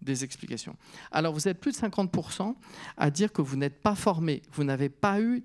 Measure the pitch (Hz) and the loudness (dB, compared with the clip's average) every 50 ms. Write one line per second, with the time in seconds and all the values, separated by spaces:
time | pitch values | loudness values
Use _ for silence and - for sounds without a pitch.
0 | - 135 135 127 135 131 - - - - 120 113 - - - - - - - - | -4 -4 -2 -2 -2 -6 -8 -12 -10 -8 -8 -8 -8 -12 -14 -16 -20 -20 -20 -20
1 | - - - 156 156 165 151 156 151 196 180 - - 285 262 - 233 208 - - | -16 -2 0 2 2 2 0 0 0 0 -2 0 -2 -4 -2 0 -4 -2 0 0
2 | 196 175 - 180 160 - - - 190 220 262 - - - - - - - - - | -2 0 0 -2 -4 -4 -6 -4 -4 -4 -4 -6 -12 -20 -18 -16 -16 -16 -2 2
3 | 156 147 143 160 208 214 - - 147 127 139 139 143 143 - - - 214 208 - | 2 2 4 2 0 2 2 0 -2 0 0 -2 -2 -2 -4 2 2 2 2 4
4 | - 214 180 160 165 160 143 - - - - 151 147 139 135 127 139 139 139 _ | 2 2 2 4 2 0 0 -2 -4 -8 -4 -2 0 0 2 2 0 0 0 _
5 | - 202 196 208 220 233 247 247 | 2 2 4 2 2 2 0 -2